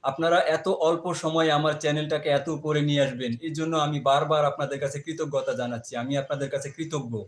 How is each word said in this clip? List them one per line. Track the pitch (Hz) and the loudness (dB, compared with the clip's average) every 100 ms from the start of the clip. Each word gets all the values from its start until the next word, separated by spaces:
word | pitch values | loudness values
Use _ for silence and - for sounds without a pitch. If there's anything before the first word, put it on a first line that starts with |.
আপনারা | 135 131 165 180 156 156 | -2 0 4 4 4 2
এত | 190 - 160 | 0 2 2
অল্প | 170 180 | 2 -2
সময়ে | 165 160 160 160 | -2 0 2 4
আমার | 147 156 151 | 4 2 0
চ্যানেলটাকে | 151 151 151 156 151 | 0 0 0 -2 2
এত | 143 165 | 0 0
উপরে | 151 151 147 | -4 0 0
নিয়ে | 147 143 | 2 4
আসবেন। | 135 123 123 117 | 2 0 -4 -4
এই | 160 | -4
জন্য | 147 160 160 147 | -4 -2 0 0
আমি | 147 | 0
বারবার | 135 139 151 156 | 4 4 4 4
আপনাদের | 147 - 143 139 | 2 0 -4 -2
কাছে | 143 143 | -4 -6
কৃতজ্ঞতা | 151 156 156 135 131 | -8 -6 -2 -2 -2
জানাচ্ছি, | 123 123 117 - 120 | -2 -4 -6 -8 -6
আমি | 127 139 | -2 -2
আপনাদের | 135 139 135 | -2 -4 -4
কাছে | 143 147 | -4 -6
কৃতজ্ঞ। | 139 156 151 120 113 | -8 -6 -4 -4 -8